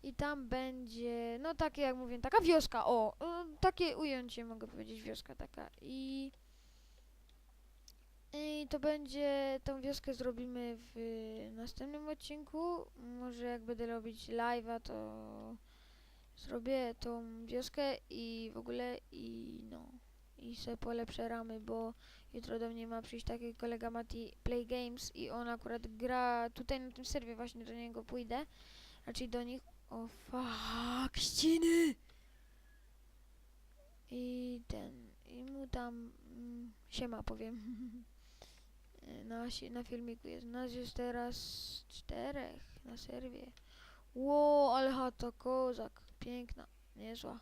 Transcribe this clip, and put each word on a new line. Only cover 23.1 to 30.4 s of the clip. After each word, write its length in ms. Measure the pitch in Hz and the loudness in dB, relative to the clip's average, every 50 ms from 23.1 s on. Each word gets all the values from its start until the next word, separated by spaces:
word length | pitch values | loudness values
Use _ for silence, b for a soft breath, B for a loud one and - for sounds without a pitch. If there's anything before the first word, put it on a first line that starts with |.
| - 233 233 | -10 -4 -2
taki 300 | - 233 233 240 233 226 | -2 -2 -2 -4 -8 -6
kolega 340 | - - 240 233 226 233 233 | -4 -2 -2 -2 -2 -2 -2
Mati 440 | 226 233 233 - - 233 233 - - - - | -2 -4 -4 -4 -6 -6 -6 -8 -10 -2 0
Play 220 | - 240 240 240 | 2 2 2 0
Games 500 | 226 254 247 247 240 240 254 - - - | 0 -2 -2 -2 -4 -6 -6 -8 -8 -6
i 140 | - - - | -6 -6 -4
on 180 | - 233 240 | -4 -4 -2
akurat 400 | 240 233 233 - 226 233 233 233 | -4 -4 -4 -4 -4 -4 -4 -6
gra 640 | 226 220 214 233 247 254 254 247 247 240 240 233 233 | -8 -6 -2 0 2 2 4 4 4 4 4 2 0
tutaj 300 | 233 - 254 - 269 262 | -2 -6 -2 -2 -2 -2
na 120 | 254 254 | -2 -6
tym 140 | 240 247 254 | -10 -8 -6
serwie, 300 | - - 285 240 233 233 | -2 -2 -2 -2 -2 -6
właśnie 300 | 220 240 240 - 233 226 | -6 -6 -6 -6 -10 -10
do 80 | 220 226 | -8 -8
niego 300 | 233 233 233 233 226 226 | -6 -6 -6 -6 -8 -8
pójdę, 420 | - - 247 240 220 240 262 311 B B B B B B B B B B B B | -4 -6 -6 -4 -2 -2 -2 -2 B B B B B B B B B B B B
raczej 240 | - 233 - 254 240 | -8 -4 -4 -4 -2
do 140 | 233 240 240 | -2 -2 -2
nich. 320 | 240 254 262 - - - - - - | -2 -6 -10 -10 -14 -20 -20 -14 -10
O, 180 | 247 226 226 | -8 -6 -6
fuck, 1080 | 226 - - - - - 254 | -8 -10 -14 -10 -4 -2 -2